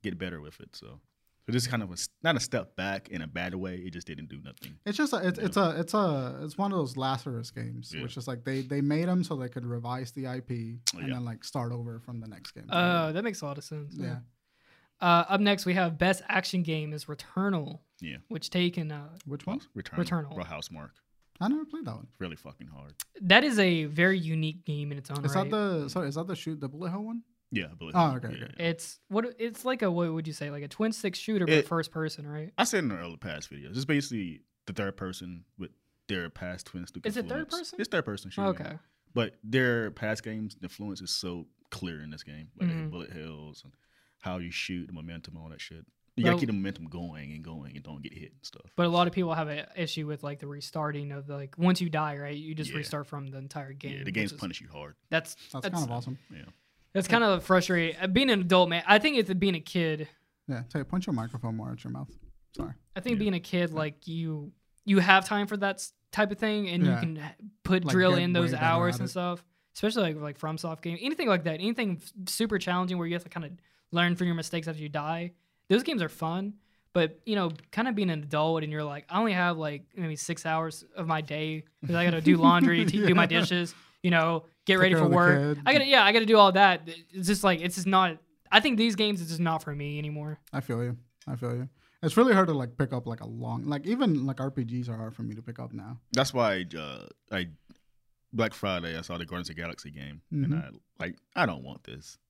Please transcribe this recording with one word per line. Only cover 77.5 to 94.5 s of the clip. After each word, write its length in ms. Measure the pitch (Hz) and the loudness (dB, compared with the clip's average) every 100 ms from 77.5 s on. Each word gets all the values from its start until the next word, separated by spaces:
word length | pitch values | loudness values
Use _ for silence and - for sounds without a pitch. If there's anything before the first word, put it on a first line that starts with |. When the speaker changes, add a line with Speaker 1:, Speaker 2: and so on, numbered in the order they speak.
| 151 _ | -2 _
Speaker 3:
kinda 200 | - 247 | -2 0
being 200 | 214 190 | 2 0
an 100 | 156 | 0
adult 400 | 147 151 160 160 | -2 0 2 2
and 100 | 151 | -2
you're 120 | 151 | -4
like, 220 | 151 147 - | -6 -8 -2
"I 80 | 185 | 0
only 140 | 226 | 2
have, 240 | 185 175 165 | 4 2 2
like, 280 | 151 147 - - | -4 -6 -10 -6
maybe 180 | 165 151 | -4 -4
six 300 | - 160 165 | -4 -4 0
hours 380 | 160 160 156 - - | 0 -2 -6 -14 -8
of 120 | 165 | -2
my 140 | 156 | -2
day 420 | 151 151 156 156 - _ | -2 -4 -4 -6 -10 _
'cause 120 | 147 170 | -2 2
I 100 | 175 | 4
gotta 160 | 165 | 6
do 160 | 160 175 | 6 8
laundry, 480 | - 175 262 - 180 | 10 8 8 6 4
Speaker 2:
<laughs> 0 | |
Speaker 3:
t-, 180 | 202 | 4
do 120 | 196 175 | 6 6
my 80 | |
Speaker 2:
Yeah. 160 | 170 165 | 6 4
Speaker 3:
dishes, 340 | 175 180 170 - - _ | 4 2 -2 -6 -20 _
you 80 | 180 | 4
know, 340 | 170 160 165 - _ - | 4 4 0 -4 _ 4
get 100 | 190 | 6
Speaker 2:
Take 60 | |
Speaker 3:
ready 120 | 185 | 8
Speaker 2:
care 60 | 165 | 8
Speaker 3:
for 60 | 151 | 6
Speaker 2:
of 40 | |
the 40 | 175 | 8
Speaker 3:
work." 400 | 175 139 143 143 | 8 8 4 2
Speaker 2:
kid. 60 | - | 6
Speaker 3:
I 80 | |
gotta, 120 | 294 269 | 6 8
yeah, 160 | 269 | 8
I 80 | 202 | 10
gotta 160 | 220 220 | 6 8
do 100 | 220 | 10
all 140 | 196 | 10
that. 360 | 185 196 175 160 165 - | 10 8 8 -2 -16 -12
It's 160 | 185 180 | -2 2
just, 180 | 202 | 4
like, 180 | 196 170 | 4 4
it's 140 | 175 180 | 0 -2
just 120 | 180 | 4
not, 340 | 190 185 160 _ _ _ | 4 4 0 _ _ _
I 80 | 202 | 6
think 180 | 277 226 | 6 4
these 180 | 233 202 | 2 2
games 260 | 214 196 | 0 0
is 80 | 165 | -4
just 100 | 165 | -2
not 240 | 170 160 | 0 0
for 100 | - 143 | -4 -8
me 220 | 143 147 | -6 -6
anymore. 420 | 151 151 151 151 _ | -6 -6 -8 -10 _
Speaker 2:
I 80 | 123 | -8
feel 220 | 120 117 | -4 -2
you. 140 | 123 120 - _ - | -2 -4 -10 _ -8
I 80 | 123 | -6
feel 200 | 123 120 | -4 -4
you. 120 | 131 _ _ _ | -6 _ _ _
It's 120 | 160 214 | 2 6
really 180 | 254 196 | 8 8
hard 120 | 180 | 6
to, 40 | |
like, 240 | 147 123 120 | 2 -2 -2
pick 160 | 135 | -2
up, 140 | 127 120 | -2 -4
like, 140 | 113 | -8
a 60 | 110 | -10
long, 380 | 117 120 117 143 | -8 -6 -4 -4
like, 220 | 143 165 | -4 -2
even, 400 | 240 247 151 135 | 2 4 4 2
like, 120 | 131 | -2
R 120 | 135 | -4